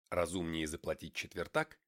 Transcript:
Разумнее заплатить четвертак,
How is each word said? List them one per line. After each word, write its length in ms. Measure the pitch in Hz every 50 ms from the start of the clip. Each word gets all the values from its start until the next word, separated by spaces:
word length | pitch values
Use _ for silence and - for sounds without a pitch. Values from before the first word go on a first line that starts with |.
| _ _
Разумнее 560 | 87 87 87 85 87 95 87 82 80 80 80
заплатить 480 | 76 73 - - - - - - 78 -
четвертак, 640 | - - - - - - - - 156 156 - - - _